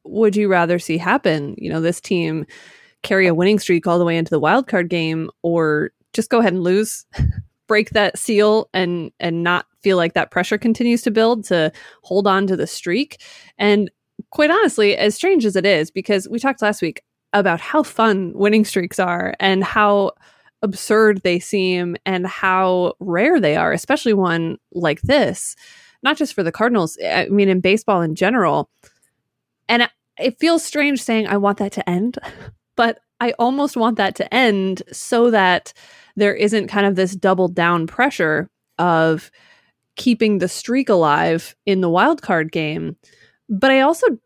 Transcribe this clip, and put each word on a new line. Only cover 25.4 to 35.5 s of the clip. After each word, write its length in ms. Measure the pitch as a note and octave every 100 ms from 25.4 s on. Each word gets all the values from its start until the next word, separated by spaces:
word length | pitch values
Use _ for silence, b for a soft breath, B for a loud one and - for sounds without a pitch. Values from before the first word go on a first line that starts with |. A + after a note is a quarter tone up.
| - - B B B B
not 140 | - C#4+
just 180 | D4+
for 80 | -
the 100 | E3
Cardinals, 460 | - A#3 A3+ D#3+ -
I 260 | F2 A#2 -
mean, 200 | G3+ G3
in 120 | F#3
baseball 420 | F#3 A3 - F#3
in 120 | E3
general. 540 | D#3 F#3 B3 E3+ D3 - _ _ _ _ _ _ _ _ _ -
And 200 | A#3 A#3 _ _ -
it 200 | B3 -
feels 240 | D#4+ E4
strange 380 | - D4 C#4+ C4+
saying, 280 | - A3 G#3
"I 80 | G3+
want 220 | G3+ G3
that 140 | G3+
to 160 | - -
end," 300 | F3 A#3 - - B B
<laughs> 300 | - _ -
but 240 | A#3 A3 _ -
I 120 | A#3+ -
almost 380 | A#3 C4+ C#4+ B3
want 200 | A3+ A3
that 180 | G3 -
to 180 | -
end 480 | B3 A#3+ G3+ F#3+ F#3 -
so 380 | - - A#3+ A#3+
that 420 | A3 F#3